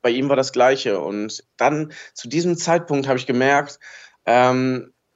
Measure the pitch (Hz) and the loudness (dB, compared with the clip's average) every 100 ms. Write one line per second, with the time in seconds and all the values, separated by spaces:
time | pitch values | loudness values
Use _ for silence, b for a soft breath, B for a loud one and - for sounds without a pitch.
0 | 123 123 139 135 131 127 127 135 123 98 | -2 0 2 0 0 2 4 2 -2 -4
1 | 78 104 107 - - - 123 151 151 B | -4 -6 -8 -12 -14 -2 -2 -2 -6 B
2 | B - 120 147 175 170 170 170 170 143 | B -18 -6 -2 0 -2 0 0 0 -2
3 | 135 127 127 123 131 143 143 - B B | -2 -2 -2 0 2 2 0 -10 B B
4 | B B - 120 127 127 131 127 - _ | B B 2 4 4 2 0 -4 -8 _
5 | _ | _